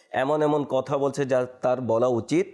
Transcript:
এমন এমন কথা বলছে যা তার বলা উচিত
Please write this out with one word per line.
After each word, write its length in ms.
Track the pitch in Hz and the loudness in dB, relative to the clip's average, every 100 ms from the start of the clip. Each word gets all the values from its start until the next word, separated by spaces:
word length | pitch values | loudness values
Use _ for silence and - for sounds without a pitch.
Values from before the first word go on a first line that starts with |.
| _ | _
এমন 300 | 123 139 151 | -2 0 0
এমন 220 | 151 151 | 2 0
কথা 340 | 131 131 131 143 | 0 -2 -2 -2
বলছে 280 | 139 143 135 | 0 -2 0
যা 200 | 127 123 - | 0 -2 -2
তার 200 | 127 127 | -2 0
বলা 260 | 117 113 127 | 0 2 2
উচিত 400 | 117 107 156 - | 0 0 0 -2